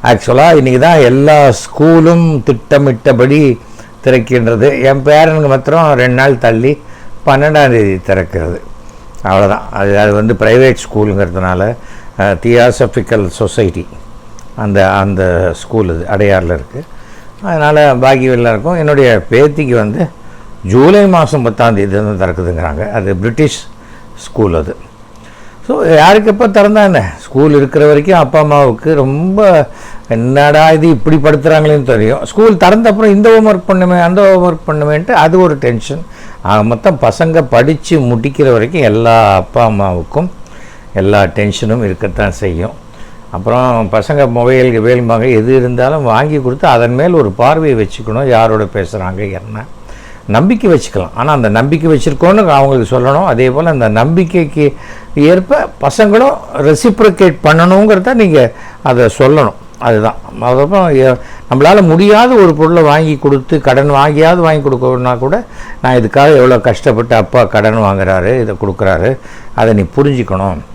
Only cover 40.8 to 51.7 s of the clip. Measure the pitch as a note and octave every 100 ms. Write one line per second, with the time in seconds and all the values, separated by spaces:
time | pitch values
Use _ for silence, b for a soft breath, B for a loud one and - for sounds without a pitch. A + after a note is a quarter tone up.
40.8 | B G2+ F#2+ G#2 F#2 F#2 G#2 - A2 A#2+
41.8 | A2 F#2 G2 F2 G2+ - G2 E2 F#2+ -
42.8 | - B B B B F2 G#2+ B2 B2+ A#2
43.8 | G#2 A2 G2+ D3 C3+ A#2+ A#2+ B2+ B2+ A2+
44.8 | A2+ B2 A#2 A2+ B2+ A2+ A2+ C3 B2 B2
45.8 | B2+ D#3 B2+ A2 D3+ D3+ B2+ C3+ E3+ A#2+
46.8 | A#2 B2 E3 E3+ A2 F#2+ B2 D#3+ D#3 A#2
47.8 | G2 - A2 A2+ C#3 A2+ A2+ A2 G2+ G#2+
48.8 | F2+ G#2+ F#2 F#2+ G#2 F#2 G#2 G#2+ - -
49.8 | B B B B - G#2+ F3+ A#3 G#3 D#3
50.8 | - G2+ F2+ G#2+ C3+ D3+ A2 A2 C3+